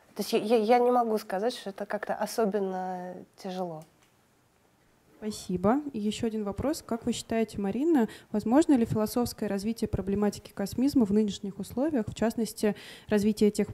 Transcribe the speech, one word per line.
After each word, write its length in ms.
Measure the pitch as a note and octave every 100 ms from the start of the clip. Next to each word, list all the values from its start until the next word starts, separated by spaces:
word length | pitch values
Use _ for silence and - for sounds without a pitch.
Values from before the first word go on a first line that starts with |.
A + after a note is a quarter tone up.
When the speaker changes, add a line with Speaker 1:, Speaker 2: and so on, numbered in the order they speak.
| _
Speaker 1:
То 80 | -
есть 100 | G3
я, 60 | A3+
я, 180 | G#3 A#3
я 220 | G#3 B3
не 120 | A#3+
могу 280 | B3 A#3 G#3+
сказать, 360 | - F#3 A3+
что 140 | - G3
это 160 | -
как-то 300 | G3+ G#3 -
особенно 1000 | - G#3 - G#3+ G#3 F#3+ F#3 F#3 F3+ F3+ F#3 - -
тяжело. 480 | F#3+ F#3 F3+ D#3 D#3+ _ _ _ _ _ _ _ _ _ _ _ _ -
Speaker 2:
Спасибо. 640 | G#3+ G#3 - F3+ G3 C4+ D4
И 60 | A3
еще 300 | G#3 - A#3
один 160 | A3
вопрос. 380 | G3+ G3 C4 E4+ -
Как 180 | A#3
вы 80 | A#3+
считаете, 480 | A3+ - A3+ A3+ -
Марина, 480 | G3 A3 D#4+ D4 A3 - -
возможно 400 | G#3+ G#3+ C4+ E4
ли 140 | C4 A3+
философское 600 | A3 G#3+ B3 A#3+ - G#3
развитие 420 | G3 G#3 A3+ G#3+
проблематики 640 | - F#3+ G3 G#3 - -
космизма 520 | - G3 - C#4 C#4+
в 80 | G3+
нынешних 460 | G#3+ G#3+ - G3 F#3+
условиях, 480 | F#3+ A#3+ D#4 C#4 G#3
в 80 |
частности, 600 | - A3 A#3+ G#3+ - G#3+ - - - -
развитие 420 | G#3+ G#3 G#3 G#3
тех 180 | G#3 G3+